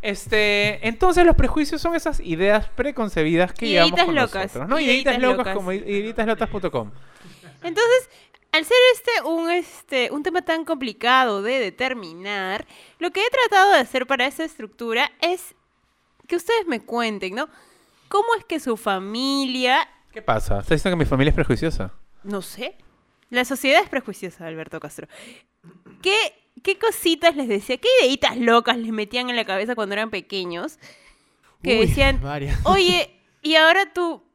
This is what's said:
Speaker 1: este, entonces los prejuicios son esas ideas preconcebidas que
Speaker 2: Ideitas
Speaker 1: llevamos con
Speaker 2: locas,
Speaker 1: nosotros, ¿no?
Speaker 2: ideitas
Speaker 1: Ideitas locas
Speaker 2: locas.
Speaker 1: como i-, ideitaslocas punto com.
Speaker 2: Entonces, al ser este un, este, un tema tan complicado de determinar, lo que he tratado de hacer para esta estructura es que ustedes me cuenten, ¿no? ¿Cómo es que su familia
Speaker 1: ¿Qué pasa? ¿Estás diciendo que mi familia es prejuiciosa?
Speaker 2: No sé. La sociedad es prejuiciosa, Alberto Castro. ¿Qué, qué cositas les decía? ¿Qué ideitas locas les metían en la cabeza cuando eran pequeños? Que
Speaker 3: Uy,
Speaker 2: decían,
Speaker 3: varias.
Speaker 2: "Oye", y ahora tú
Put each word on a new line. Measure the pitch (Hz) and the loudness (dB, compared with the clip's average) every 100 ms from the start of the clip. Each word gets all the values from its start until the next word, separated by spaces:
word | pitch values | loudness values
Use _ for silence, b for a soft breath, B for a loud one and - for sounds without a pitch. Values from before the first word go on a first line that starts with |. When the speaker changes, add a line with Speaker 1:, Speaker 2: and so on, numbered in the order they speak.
Speaker 1:
este, | 220 202 - 214 208 208 208 208 220 | -6 -8 -2 2 2 2 0 -2 -6
entonces | 226 370 349 349 | 2 2 6 6
los | |
prejuicios | - 247 - 294 - | 6 4 2 -2 -2
son | 339 339 | -4 -2
esas | 320 294 | -2 -4
ideas | - 160 190 208 202 | -4 0 4 4 2
preconcebidas | - 262 285 220 165 156 165 180 | -4 -4 -4 -4 0 0 2 0
que | - 226 | -2 0
Speaker 2:
Ideitas | 214 339 | 4 4
Speaker 1:
llevamos | - 339 | 4 2
con | |
Speaker 2:
locas, | 311 247 190 | 2 0 -2
Speaker 1:
nosotros, | 190 - 151 | -8 -8 -4
¿no? | 285 | -2
Speaker 2:
ideitas | 285 254 262 | 2 2 2
Speaker 1:
Ideitas | 247 | 0
locas | 254 247 | 0 0
Speaker 2:
locas. | 220 196 | -2 -4
Speaker 1:
como | 185 | -4
i-, | 190 | -6
ideitaslocas | - 202 214 226 220 214 214 | -4 -4 -4 -4 -2 0 -2
punto | 214 180 | -4 -4
com. | 135 107 - B B B B B 135 | -4 -6 -12 B B B B B -14
Speaker 2:
Entonces, | 339 339 466 508 - b b b _ | -8 0 4 4 2 b b b _
al | 311 | -4
ser | 311 494 508 | 2 6 6
este | 466 - 466 285 | 4 0 -2 -2
un, | 330 330 | -2 0
este, | 349 330 - - 269 240 | -2 -4 -14 -6 -2 -2
un | 294 | -2
tema | 302 349 | -2 -4
tan | 349 330 | -2 -4
complicado | 320 320 247 202 240 254 254 202 | -2 -4 -4 -4 2 4 4 0
de | 202 262 | -2 -2
determinar, | 214 160 254 254 180 165 190 208 190 202 - B B B | -2 -4 -6 -6 -12 -14 -10 -8 -6 -6 -8 B B B
lo | 349 | -6
que | - | -2
he | 440 | -2
tratado | 539 480 403 392 | 2 2 6 6
de | 359 | 6
hacer | 247 262 254 | 2 -2 -2
para | 269 254 | -2 -2
esta | - | -4
estructura | 320 - 214 _ 233 226 269 _ | -10 -10 -18 _ -6 -2 -2 _
es | 330 359 - _ _ _ _ _ _ _ _ | -4 -4 -8 _ _ _ _ _ _ _ _
que | 349 | -6
ustedes | - 453 349 | -2 -2 0
me | 240 | -6
cuenten, | - 233 233 208 185 | -4 -4 -4 -4 -6
¿no? | 202 302 b b b b b _ | -6 -8 b b b b b _
¿Cómo | 403 453 453 | 0 2 0
es | - | -2
que | 320 | -6
su | - 220 | -4 -4
familia | - 190 196 226 269 277 269 254 254 269 - _ _ | -2 -4 -4 -4 -2 -2 -2 -2 2 2 0 _ _
Speaker 1:
¿Qué | - | -12
pasa? | - 113 - 101 | -2 -2 0 -2
¿Estás | 98 160 | 0 0
diciendo | 196 175 | 0 0
que | |
mi | 147 | 0
familia | 135 143 | 2 2
es | |
prejuiciosa? | - 156 123 160 - 95 - - - | 2 2 0 0 -4 -6 -10 -20 -20
Speaker 2:
No | 202 202 | -10 -10
sé. | 180 - 254 - - _ _ _ _ | -10 -12 -12 -12 -20 _ _ _ _
La | 240 | -4
sociedad | 254 269 269 302 | -2 -2 2 2
es | 392 | 2
prejuiciosa, | 269 - 190 185 - 165 | -6 -8 -12 -12 -12 -14
Alberto | 160 156 160 | -12 -12 -12
Castro. | 151 - - B B B _ _ - - _ - | -14 -16 -20 B B B _ _ -20 -20 _ -8
¿Qué, | 359 415 392 _ _ - | -2 0 -2 _ _ -10
qué | - 381 | -6 -2
cositas | 453 - 349 330 330 285 | -2 0 0 2 2 0
les | 262 | -2
decía? | 208 - 247 | -2 -2 -2
¿Qué | 466 508 | 4 4
ideitas | 285 269 - 233 | 4 4 0 2
locas | 233 233 233 240 | 4 4 4 -2
les | 226 | -2
metían | 220 208 240 247 | -6 -4 -6 -4
en | 240 | -4
la | |
cabeza | 208 190 220 | -2 -4 -4
cuando | 247 202 | -4 -4
eran | 202 220 | -4 -4
pequeños? | 208 - 196 180 170 247 - b b b b b b b b | -8 -8 -8 -6 -8 -10 -12 b b b b b b b b
Que | - 226 | 0 2
Speaker 3:
Uy, | 208 | 4
Speaker 2:
decían, | - 277 262 | 4 4 2
Speaker 3:
varias. | 139 147 139 - | -2 -6 -4 -2
Speaker 2:
"Oye", | - 381 359 359 294 _ _ _ | 2 4 4 2 -2 _ _ _
y | 302 320 | 0 4
ahora | 320 370 392 | 6 4 2
tú | 392 349 277 _ | -2 -4 -4 _